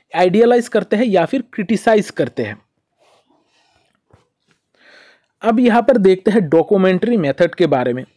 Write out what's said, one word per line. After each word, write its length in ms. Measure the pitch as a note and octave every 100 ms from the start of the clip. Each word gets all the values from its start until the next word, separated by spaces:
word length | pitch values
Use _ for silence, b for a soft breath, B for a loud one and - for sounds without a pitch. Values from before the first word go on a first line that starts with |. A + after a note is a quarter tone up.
| B E3
आइडियलाइज 520 | F#3 G3+ A#3 A#3+ A#3
करते 280 | G#3+ F#3 G3+
हैं 100 | B3
या 180 | F#3+ E3
फिर 180 | C#4 -
क्रिटिसाइज 560 | - F3+ G#3 - G#3+ G#3
करते 340 | - C3 -
हैं। 140 | G#2+ G#2+ _ _ _ _ _ _ _ _ _ _ _ _ _ _ _ _ _ _ _ _ _ _ b b b b b _
अब 160 | A3 A3+
यहाँ 220 | B3 A3+
पर 160 | A#3+ B3
देखते 340 | F#3+ F#3 -
हैं 160 | G#3+ D#3+
डॉक्यूमेंट्री 680 | D#3+ D3+ G3+ F#3 F#3 G#3+ A#3
मेथड 380 | C#3+ - E3+ -
के 120 | E3
बारे 260 | C#3 B2
में। 100 | B2 B2+